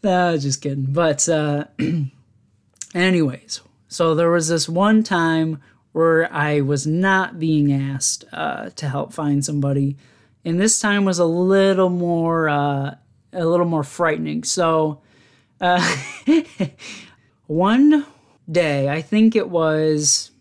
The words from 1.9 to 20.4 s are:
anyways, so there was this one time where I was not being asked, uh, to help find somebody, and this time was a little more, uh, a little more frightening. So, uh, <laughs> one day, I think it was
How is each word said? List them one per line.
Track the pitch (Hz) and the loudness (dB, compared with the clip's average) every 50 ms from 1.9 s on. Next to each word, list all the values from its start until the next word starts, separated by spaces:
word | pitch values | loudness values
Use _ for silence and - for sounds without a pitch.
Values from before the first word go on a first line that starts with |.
| 170 165 143 131 _ _ _ _ _ _ _ _ _ _ _ _ _ _ - _ - | -2 -2 -4 -6 _ _ _ _ _ _ _ _ _ _ _ _ _ _ -18 _ -4
anyways, | 175 180 190 185 170 156 131 127 - _ - - - _ _ _ _ _ _ | 0 0 2 2 2 0 0 -4 -8 _ -14 -14 -14 _ _ _ _ _ _
so | - - 170 165 160 | -4 0 0 0 2
there | 156 170 170 | 2 2 2
was | 170 170 156 160 | 2 0 0 0
this | 170 160 - - | -2 -2 -2 -2
one | 165 175 196 208 220 220 | 0 0 2 4 4 2
time | 220 - 196 175 165 165 165 160 160 160 160 143 _ _ _ _ _ _ | 2 2 0 0 2 2 0 0 0 -2 -4 -8 _ _ _ _ _ _
where | _ 160 165 165 160 160 165 - | _ 0 2 4 4 2 2 0
I | - 147 147 151 147 147 | -2 -2 -2 0 0 0
was | 139 135 147 139 143 | 0 0 -2 -2 -2
not | 156 156 175 190 196 190 190 185 - - 170 | -2 -2 0 2 2 2 2 0 -2 -6 -6
being | 160 160 156 151 147 143 | -2 0 2 2 2 2
asked, | 139 139 135 139 135 135 - - - - - _ | 2 0 -2 -4 -6 -4 -4 -4 -6 -6 -12 _
uh, | - 165 156 151 139 - - - | -10 -8 -6 -6 -6 -8 -12 -14
to | - - 156 139 | -12 -10 -8 -6
help | 131 143 - - | -6 -6 -8 -8
find | - - 156 147 143 143 139 | -8 -6 -2 0 0 0 -2
somebody, | - 151 143 139 139 139 139 139 139 139 139 _ _ _ _ _ _ _ _ _ | -2 -4 -2 -2 -2 0 0 -2 -2 -4 -8 _ _ _ _ _ _ _ _ _
and | 165 165 175 | -4 -2 0
this | 196 220 220 - | 0 0 0 0
time | - 208 202 202 196 | 0 0 0 2 0
was | 196 180 175 | 0 2 2
a | 175 | 0
little | 165 165 175 185 185 196 196 196 196 190 185 185 185 | 0 2 0 2 2 4 4 4 4 4 2 2 2
more, | 180 175 175 175 170 165 165 165 165 165 160 156 | 0 -2 -2 -2 0 0 0 0 0 0 0 0
uh, | 147 147 143 143 143 139 139 143 - _ _ _ _ _ _ _ | 0 0 0 0 -2 -2 -4 -6 -8 _ _ _ _ _ _ _
a | - 185 170 | -6 -4 0
little | 165 170 175 175 | 0 2 2 2
more | 175 165 156 | 0 0 -2
frightening. | 143 - - - 175 160 156 156 160 156 151 156 - | -4 -4 -4 -2 0 0 0 -2 -4 -6 -6 -6 -6
So, | - - 185 170 165 160 160 156 156 147 143 _ _ _ _ _ _ _ _ _ _ _ _ | -6 -2 0 0 2 2 2 0 -2 -4 -8 _ _ _ _ _ _ _ _ _ _ _ _
uh, | 185 180 180 180 175 170 160 135 135 - - - - | 0 2 2 2 0 -2 -4 -6 -8 -12 -16 -6 0
<laughs> | - 311 330 311 - - - 190 139 - _ - - - - - - _ _ _ _ _ _ _ | 2 2 2 2 -2 -6 -6 -6 -6 -6 _ -20 -18 -18 -18 -20 -20 _ _ _ _ _ _ _
one | - 151 160 180 196 226 254 285 294 311 294 285 - - _ _ _ _ _ _ - | -4 -2 0 2 2 4 6 6 6 6 4 0 -4 -18 _ _ _ _ _ _ -2
day, | 156 175 170 156 143 139 139 139 | 0 0 2 2 0 0 0 0
I | 143 160 | -2 -4
think | 151 - 208 214 220 226 226 | -4 0 2 4 4 4 4
it | 220 - - | 2 -2 0
was | 170 165 160 160 156 156 156 156 156 151 151 147 - - - - _ _ | 0 0 2 2 2 2 2 2 0 0 0 0 -2 -2 -4 -10 _ _